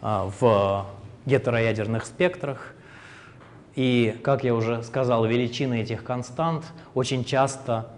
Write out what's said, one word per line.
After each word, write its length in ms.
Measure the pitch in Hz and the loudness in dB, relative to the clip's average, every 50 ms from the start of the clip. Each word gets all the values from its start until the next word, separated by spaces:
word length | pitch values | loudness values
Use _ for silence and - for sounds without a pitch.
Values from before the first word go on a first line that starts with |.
а, 300 | - 107 107 98 95 95 101 - | -2 -2 -2 0 -2 -4 -4 4
в 460 | 131 120 110 101 101 98 98 98 98 - - - - - - - - | 6 6 6 6 6 4 2 0 -2 -6 -12 -16 -18 -20 -20 -10 -2
гетероядерных 800 | - 131 131 117 127 117 117 113 113 110 107 107 104 113 113 - | 2 2 2 2 2 0 2 2 2 0 0 -2 -2 -2 -4 -4
спектрах. 720 | - - - 180 180 175 - - 143 135 - - - - - - - - - - - - - - - - - - - - - - - - | -6 -2 0 0 0 0 -2 -6 -8 -8 -8 -12 -18 -18 -20 -20 -20 -20 -20 -20 -20 -20 -20 -20 -20 -20 -20 -20 -20 -20 -20 -20 -12 -4
И, 440 | - 131 127 123 120 117 110 107 117 - | 0 2 2 4 4 4 2 0 -2 0
как 200 | - 139 127 - | 0 0 2 2
я 100 | 123 117 | 0 2
уже 300 | 113 113 113 120 117 113 | 2 2 0 -2 -2 -4
сказал, 420 | 117 - 131 131 123 123 113 113 | -6 -2 -2 2 2 2 2 4
величины 560 | 110 117 123 127 120 120 - 143 131 123 117 | 2 2 2 0 0 -2 -4 -2 -2 -2 -2
этих 220 | 107 107 113 107 - | -2 -4 -6 -8 -6
констант 640 | - 127 123 120 - 123 - 160 165 165 151 - - - - - - - | -6 -6 -6 -6 -8 -4 -2 -2 0 0 -2 -6 -10 -16 -18 -20 -6 -4
очень 320 | 127 127 - 135 127 120 | -2 -2 0 0 -2 -2
часто 640 | - - 131 135 135 135 - - - 117 113 113 - - | 0 2 2 2 2 0 -6 -4 -4 -2 -4 -4 -8 -14